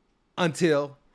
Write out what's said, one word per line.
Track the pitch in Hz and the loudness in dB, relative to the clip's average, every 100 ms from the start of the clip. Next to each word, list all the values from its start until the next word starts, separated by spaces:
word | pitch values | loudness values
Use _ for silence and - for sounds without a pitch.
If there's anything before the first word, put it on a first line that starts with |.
| _ _ _ - | _ _ _ -4
until | 175 139 170 143 143 131 _ | -2 0 2 2 -2 -10 _